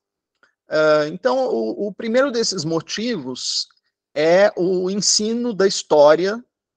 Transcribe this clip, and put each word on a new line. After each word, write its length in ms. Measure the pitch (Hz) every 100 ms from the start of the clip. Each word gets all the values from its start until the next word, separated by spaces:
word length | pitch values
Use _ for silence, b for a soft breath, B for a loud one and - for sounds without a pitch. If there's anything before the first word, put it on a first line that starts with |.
| _ _ _ _ _ _ -
Ah, 400 | 147 156 151 151
então, 400 | 180 254 254 254
o, 400 | 220 220 - 202
o 60 |
primeiro 380 | 190 226 240 277
desses 320 | 233 226 190
motivos 1040 | 151 165 156 - 233 214 127 127 - - - _ _ _ _ 143
é 360 | 156 180 202 -
o 340 | 175 185 185
ensino 640 | 202 - - 214 233 240
da 140 | 185 196
história, 760 | - - 151 147 156 185 233 - _ _